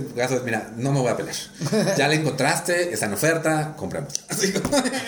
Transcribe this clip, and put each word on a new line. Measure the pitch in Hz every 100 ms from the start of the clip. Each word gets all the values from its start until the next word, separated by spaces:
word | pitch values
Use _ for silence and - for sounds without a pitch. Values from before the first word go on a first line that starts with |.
| 131 120
caso | 123 127
es, |
"Mira, | 117 110 104 117
no | 135
me | 139
voy | 123
a | 98
pelear, | - - - - 160 214 180 190
ya | 143
la | 156
encontraste, | 151 - 135 170 - 175 175
está | 147 107
en |
oferta, | 101 156 160 156 156 151 -
compremos". | 95 80 - -
<laughs> | -
Así | - 196
como, | 185 - 285 247 262